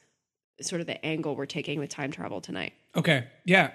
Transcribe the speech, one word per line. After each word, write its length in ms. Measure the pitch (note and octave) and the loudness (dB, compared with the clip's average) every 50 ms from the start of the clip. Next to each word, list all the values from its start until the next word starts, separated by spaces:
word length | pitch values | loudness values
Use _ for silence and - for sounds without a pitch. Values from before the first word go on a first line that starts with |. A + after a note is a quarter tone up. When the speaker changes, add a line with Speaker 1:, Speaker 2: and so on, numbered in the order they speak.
| _ _ _ _ _ _ _ _ _ _ _ - | _ _ _ _ _ _ _ _ _ _ _ -10
Speaker 1:
sort 180 | - - F#3 E3+ | -8 -6 -4 -4
of 60 | E3+ | -4
the 180 | E3 A#2+ - - | -4 -6 -4 -2
angle 320 | D#3 D#3+ D#3 D#3 D#3 C#3 | -2 -2 -2 -2 -4 -4
we're 100 | A#2 C#3 | -4 -6
taking 320 | C#3 - D3+ - - D3 D3+ | -6 -6 -6 -4 -4 -4 -4
with 120 | C#3+ C#3+ | -4 -6
time 200 | - - D3 C#3 | -6 -6 -6 -6
travel 280 | D#3 - - F2+ G2 - | -6 -6 -8 -8 -8 -8
tonight. 320 | - - - F#2 - - - _ _ _ - | -8 -8 -8 -6 -6 -8 -10 _ _ _ -2
Speaker 2:
Okay. 300 | F3+ D#3 E3+ D#3 C3 A#2 - - _ _ | 2 4 4 4 4 2 -4 -14 _ _
Yeah. 280 | F3 F3+ F#3+ D#3 C3 - | 6 6 6 6 4 0